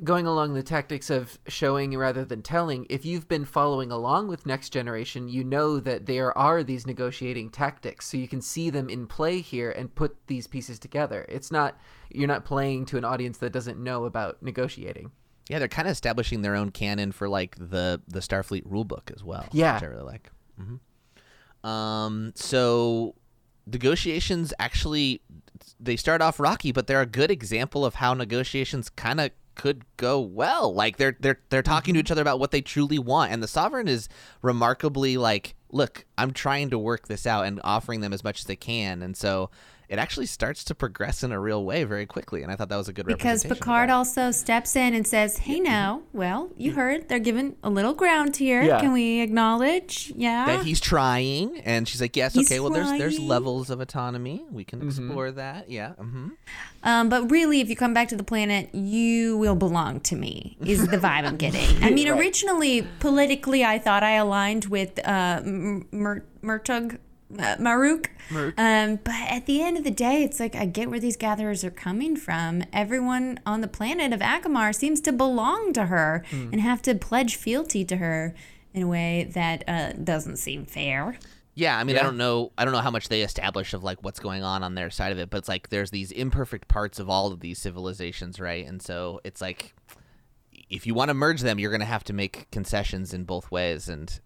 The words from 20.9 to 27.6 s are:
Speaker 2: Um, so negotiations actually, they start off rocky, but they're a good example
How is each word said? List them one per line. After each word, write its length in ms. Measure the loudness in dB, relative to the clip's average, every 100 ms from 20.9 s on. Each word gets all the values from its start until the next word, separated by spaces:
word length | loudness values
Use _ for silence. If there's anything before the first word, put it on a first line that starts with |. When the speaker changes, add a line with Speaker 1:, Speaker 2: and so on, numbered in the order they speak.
| _ _ _ _ _ _ _ -6
Speaker 2:
Um, 640 | -4 -2 -2 -2 -4 -6 -8
so 800 | -2 2 4 4 4 2 -2 -6 _ _ _ _ -8
negotiations 880 | 0 2 2 0 -2 0 -2 -2 -4
actually, 600 | -2 -2 0 0 0 0 _ -20 -20 -20 -20 -8
they 160 | -4 0
start 260 | 2 4
off 180 | 4 4
rocky, 320 | 2 2 0
but 160 | 0 2
they're 140 | 2
a 40 | 2
good 260 | 2 2
example 540 | 2 -2 -2